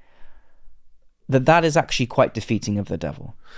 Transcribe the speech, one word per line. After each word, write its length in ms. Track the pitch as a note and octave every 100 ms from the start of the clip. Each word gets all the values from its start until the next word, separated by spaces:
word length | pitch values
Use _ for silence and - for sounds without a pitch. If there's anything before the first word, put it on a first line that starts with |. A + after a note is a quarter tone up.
| - - - - - - - - - - - _ -
that 180 | C3 C3
that 180 | E3+ E3
is 100 | D#3
actually 300 | - - B2
quite 300 | - B2 A2+
defeating 420 | - G#2+ - G2+
of 100 | G2+
the 100 | F2+
devil. 380 | D#2 D2 - - -